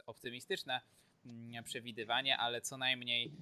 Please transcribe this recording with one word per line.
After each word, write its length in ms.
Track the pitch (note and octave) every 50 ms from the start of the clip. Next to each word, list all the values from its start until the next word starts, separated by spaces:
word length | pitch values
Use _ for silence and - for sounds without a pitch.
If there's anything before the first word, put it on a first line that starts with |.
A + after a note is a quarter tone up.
| -
optymistyczne, 720 | - A2+ - - B2 A#2+ B2 - - F#3+ F3+ - C#3 B2+ B2+ - _ _ - _ _ _ _ -
mm, 380 | B2 A#2+ A#2 A#2 A#2 A#2+ A#2 A#2
przewidywanie, 720 | - - B2+ A2+ B2 A2+ A2+ A2 G#2+ A#2+ B2+ C3+ C3+ C3+
ale 240 | - A#2 A#2+ A#2+ A#2
co 160 | - - C#3
najmniej, 560 | C3 C3 B2+ C3 B2 B2 A#2+ A#2+ A#2+ A#2 A#2 - -